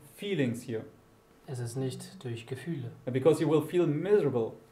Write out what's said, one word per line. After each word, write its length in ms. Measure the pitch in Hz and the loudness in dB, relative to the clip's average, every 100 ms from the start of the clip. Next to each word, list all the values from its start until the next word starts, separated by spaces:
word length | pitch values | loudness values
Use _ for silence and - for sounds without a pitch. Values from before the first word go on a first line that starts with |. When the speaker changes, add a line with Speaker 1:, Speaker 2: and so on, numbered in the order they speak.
| - | -20
Speaker 1:
feelings 480 | - 202 175 127 113 - | -10 -4 0 0 -2 -6
here. 160 | 110 - - _ _ _ _ - | -8 -8 -20 _ _ _ _ -12
Speaker 2:
Es 120 | 123 | -8
ist 180 | 120 127 | -6 -4
nicht 460 | 131 123 - - | -4 -6 -14 -14
durch 240 | 123 113 - | -10 -10 -10
Gefühle. 440 | 123 - 160 117 - - | -10 -8 -8 -8 -10 -4
Speaker 1:
Because 340 | 123 160 151 | 4 4 4
you 60 | 156 | 4
will 140 | 156 | 2
feel 240 | 151 175 165 | 2 2 2
miserable. 680 | 147 185 208 147 120 110 - - | 2 4 4 4 0 -2 -6 -20